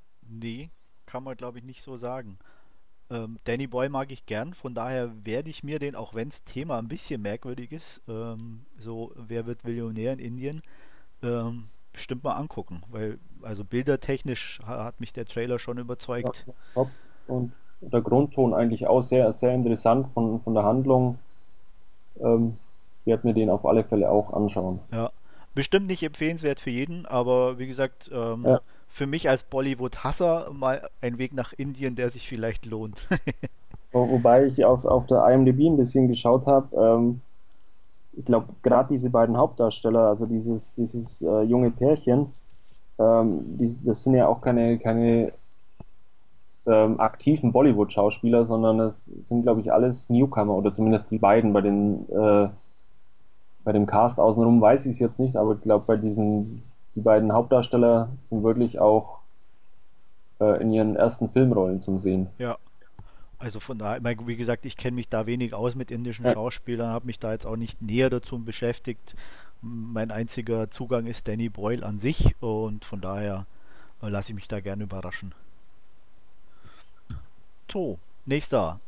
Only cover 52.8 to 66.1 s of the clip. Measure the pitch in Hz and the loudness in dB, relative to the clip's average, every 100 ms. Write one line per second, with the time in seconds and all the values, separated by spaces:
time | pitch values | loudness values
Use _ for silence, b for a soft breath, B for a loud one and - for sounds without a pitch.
52.8 | - - - - - - - - 110 104 | -20 -18 -18 -18 -18 -18 -18 -8 0 2
53.8 | 101 104 123 123 110 110 117 117 107 135 | 4 4 4 6 4 6 6 8 8 6
54.8 | 135 117 117 - 131 117 110 104 110 104 | 2 0 0 0 0 2 2 2 4 2
55.8 | - 107 110 104 107 104 107 113 - - | 4 2 2 0 2 2 -2 -8 -14 -16
56.8 | - 113 113 107 110 110 120 127 117 120 | -10 0 4 6 6 2 4 2 4 4
57.8 | 117 113 113 127 - 110 110 117 117 - | 6 6 2 -8 -6 0 2 2 0 4
58.8 | 107 110 - - - - - - - - | 6 6 2 -14 -16 -16 -18 -18 -16 -16
59.8 | - - - - - - 107 95 110 110 | -16 -16 -18 -18 -14 0 2 4 2 2
60.8 | 107 - 117 - 110 127 127 107 92 95 | 2 4 2 2 0 4 4 4 2 -2
61.8 | 98 95 95 92 95 - 120 - - - | -2 -2 0 0 -2 -6 -6 -6 -12 -18
62.8 | - - b b b - 123 107 - 113 | -18 -18 b b b -12 -10 -10 -10 -6
63.8 | 104 123 120 113 120 117 117 117 131 - | -4 -4 -4 -4 -6 -4 -2 -2 -4 -6
64.8 | 127 123 110 110 110 120 120 107 120 127 | -4 -4 -2 -2 -2 -2 -2 -2 -4 -4
65.8 | 127 117 120 | -6 -6 -6